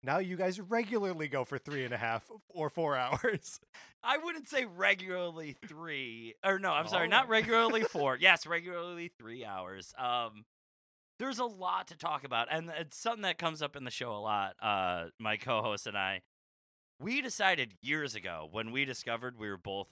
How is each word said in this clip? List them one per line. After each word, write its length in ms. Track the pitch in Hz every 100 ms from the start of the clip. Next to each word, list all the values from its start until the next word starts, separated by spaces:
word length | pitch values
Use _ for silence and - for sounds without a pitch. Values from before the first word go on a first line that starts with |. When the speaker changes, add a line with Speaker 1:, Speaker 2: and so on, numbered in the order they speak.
Speaker 1:
Now 160 | 131 160
you 180 | 190 180
guys 240 | 185 185
regularly 680 | 185 233 220 226 196 170 151
go 160 | 135
for 140 | 123 139
three 260 | - 143
and 100 | 127
a 40 | 117
half 320 | 117 113 - 220 -
or 200 | 175 151
four 280 | - 160 135
<laughs> 20 |
hours. 640 | 127 143 247 208 - - - - - _
Speaker 2:
I 140 | 233 294
wouldn't 300 | 330 330 254
say 180 | 262 240
regularly 920 | 175 196 202 185 180 175 165 151 135 160
three, 680 | 156 165 143 127 113 113 110
or 140 | 190 190
no, 140 | 196
I'm 140 | 151 165
sorry, 180 | 190
Speaker 1:
All 60 | 170
Speaker 2:
not 180 | 214 262
Speaker 1:
right. 140 | 220
Speaker 2:
regularly 400 | 220 226 226 220
Speaker 1:
<laughs> 80 | 220
Speaker 2:
four. 260 | 165 139 127
Yes, 260 | 180 170 156
regularly 640 | 170 175 175 170 175 170 -
three 260 | 113 120
hours. 500 | 113 95 92 95 90 -
Um, 460 | 127 120 117 107 110 _ _ _ _ _ _ -
there's 200 | 262 233
a 60 | 247
lot 420 | 196 180 185 190
to 80 | 165
talk 280 | 165 151
about, 240 | 131 117 117
and 200 | 156 165 156
it's 180 | 160 -
something 240 | 226 233
that 160 | 196 165
comes 240 | 170 156
up 120 | 147
in 100 | 143
the 60 | 127
show 240 | - 123
a 60 | 104
lot. 340 | 107 104 98 95
Uh, 460 | 110 101 92 90 85 -
my 200 | 110 107
co-host 480 | - 113 110 101 -
and 100 | 101
I, 240 | 95 95 - _ _ _ _ _ _ _
we 220 | 170 262
decided 520 | 262 - 196 170 120 92
years 340 | 117 151 143
ago 340 | 110 92 82 78
when 200 | 98 113
we 140 | 127
discovered 540 | 139 123 - 117 123 120
we 100 | 107
were 80 | 98
both 320 | 101 98 98